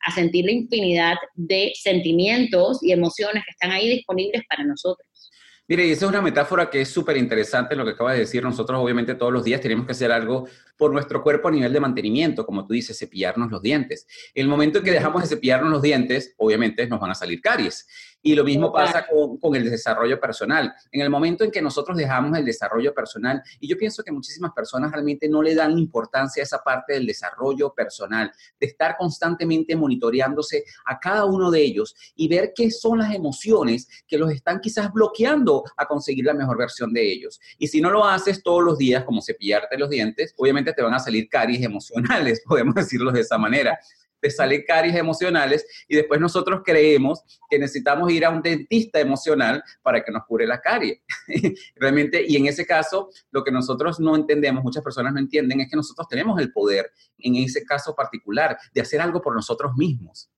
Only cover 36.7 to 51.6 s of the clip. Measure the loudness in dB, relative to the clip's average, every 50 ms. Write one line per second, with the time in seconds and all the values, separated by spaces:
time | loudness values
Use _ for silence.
36.7 | -4 -8 -6 -2 0 2 2 0 0 -4 -8 -14 -16 -16 _ -20 -8 _ -6 0
37.7 | 2 2 2 4 4 4 4 4 2 2 0 -2 -2 -2 _ 2 2 4 4 4
38.7 | 2 2 2 2 2 2 0 -2 -4 -4 -4 -4 -10 -6 -2 0 0 0 0 -2
39.7 | -4 -4 -2 -2 0 -2 -2 -2 -2 -4 -6 -6 _ 0 2 2 2 2 0 -2
40.7 | -2 0 0 0 0 -2 -2 -2 -2 -2 -2 0 0 0 2 2 0 -2 -2 -4
41.7 | -4 -8 -12 -8 -6 -4 -2 0 0 0 2 0 0 -2 0 0 0 2 2 2
42.7 | 2 0 0 -2 -2 -2 0 0 2 0 0 0 0 0 0 2 0 2 2 0
43.7 | 0 -2 _ _ _ _ _ _ _ _ -4 -4 0 0 2 2 2 0 2 2
44.7 | 2 2 4 2 2 0 0 -2 -2 -2 0 0 2 2 2 2 2 0 0 -6
45.7 | -18 -20 -6 _ 2 2 4 4 2 2 2 2 0 0 -2 -2 -4 -2 0 2
46.7 | 4 6 6 6 6 6 4 2 -2 -4 _ _ -20 _ -4 _ 0 0 0 0
47.7 | -4 -2 0 0 2 2 2 0 2 4 2 2 2 2 0 0 -2 -2 -2 0
48.7 | 0 0 0 2 0 0 2 2 0 -2 0 0 2 2 2 0 0 -2 -4 -12
49.7 | -20 _ _ 0 0 0 0 -2 -8 -8 -6 _ 0 0 2 0 0 -2 0 -2
50.7 | 0 0 0 -2 -4 _ _ _ -14 -14 -12 -6 -4 0 0 -2 -2 -4